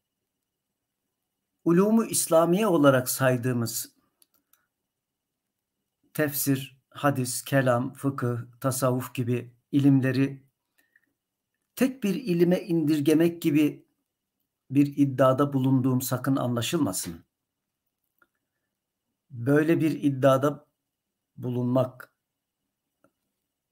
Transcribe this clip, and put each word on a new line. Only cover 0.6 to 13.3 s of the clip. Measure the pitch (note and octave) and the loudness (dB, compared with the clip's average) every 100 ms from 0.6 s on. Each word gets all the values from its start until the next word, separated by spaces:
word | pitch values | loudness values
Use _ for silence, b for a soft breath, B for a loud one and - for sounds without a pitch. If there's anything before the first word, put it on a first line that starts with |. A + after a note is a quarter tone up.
| _ _ _ _ _ _ _ _ _ _ E3 | _ _ _ _ _ _ _ _ _ _ 0
ulûm-u | E3+ G#3 A3+ G#3+ | 2 4 2 0
İslamiye | C#3 - E3 E3+ F3+ A3 | -4 2 2 4 2 2
olarak | E3+ C#3+ C3 B2 | 4 4 4 0
saydığımız | - C3 B2+ B2+ B2 A2+ - - _ _ _ _ _ _ _ _ _ _ _ _ _ _ _ _ _ _ _ _ _ _ | 0 0 0 -2 -4 -4 -8 -12 _ _ _ _ _ _ _ _ _ _ _ _ _ _ _ _ _ _ _ _ _ _
tefsir, | - D3+ C#3+ C#3 C3+ - _ _ | -4 -4 -2 -2 -2 -4 _ _
hadis, | - C#3+ B2+ B2 - | -4 -2 -2 -4 -8
kelam, | - C#3 B2+ A#2+ C3 | -2 0 2 0 -2
fıkıh, | - C#3 C#3 B2 A#2+ - _ | -6 -6 -4 -6 -6 -10 _
tasavvuf | C3+ B2+ C3 B2 - - | -6 -2 -2 -2 -6 -8
gibi | A#2 B2 B2 _ _ | -4 -4 -6 _ _
ilimleri | D3 C#3+ C3+ C3 C3 C3+ C#3 _ _ _ _ _ _ _ _ _ _ _ _ _ - | 2 4 4 2 0 -2 -4 _ _ _ _ _ _ _ _ _ _ _ _ _ -2
tek | C4 - | -2 -2
bir | G3+ F3 | -6 -6
ilime | B3 E3+ F3 F#3 | -4 0 2 2
indirgemek | - E3 D3+ D#3 C#3+ D3+ E3+ | 0 -2 0 0 2 4 2